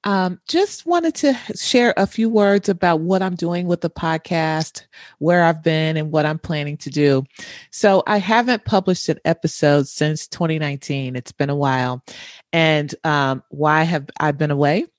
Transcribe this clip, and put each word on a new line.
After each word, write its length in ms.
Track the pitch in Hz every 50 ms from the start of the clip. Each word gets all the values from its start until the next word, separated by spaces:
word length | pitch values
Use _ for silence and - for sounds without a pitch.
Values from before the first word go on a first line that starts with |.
| -
um, 360 | 202 196 190 185 180 180 - _ -
just 360 | - 339 403 392 - - -
wanted 300 | 320 349 349 330 320 -
to 180 | - - 285 262 - - - -
share 400 | - - - - 247 240 240 -
a 120 | - 196 -
few 200 | - - 226 226
words 400 | 226 214 202 196 202 202 196 -
about 300 | 190 170 - 175 170 156
what 240 | 165 175 190 185
I'm 140 | 190 190 180
doing 320 | 170 170 165 175 175 180 175
with 140 | 175 170
the 60 | - 165
podcast, 960 | _ - - 160 160 160 _ - 175 165 160 160 156 156 160 - _ - - _ _ - - - _ _
where 240 | 147 165 175 175 170
I've 180 | 165 165 156
been, 340 | 160 165 156 156 156 156 160
and 140 | 156 156 156
what 160 | 147 156 151
I'm 140 | 151 156 160
planning 360 | - - 165 151 147 147 147 -
to 120 | - 147
do. 340 | 135 147 147 143 139 135 135 _ _ - - - - - - _
So 320 | - - - 202 196 185 - -
I 80 | 208
haven't 480 | 208 180 185 226 233 240 247 247 208 _
published 440 | - 226 190 190 - 185 - - -
an 100 | 156 - _
episode 600 | 160 170 - - 156 - - - 147 143 147 139
since 400 | - - - 151 151 156 151 -
twenty 320 | - - - 175 160 160 156
nineteen. 560 | 156 143 143 139 - - 143 139 135 127 127
It's 160 | 127 123 -
been 200 | - _ 143 143
a 40 | 143
while. 480 | 143 143 135 131 127 127 127 127 127 _ - - - - - - - _ _
And, 400 | - 165 160 160 156 151 147 147 - - -
um, 400 | 160 151 147 139 135 135 135 _ _
why 340 | - 143 151 151 151 156 160
have 260 | 165 180 147 139 - - -
I 140 | 156 151
been 180 | 143 143 156 151
away? 360 | 147 139 147 143 156 202 330 - _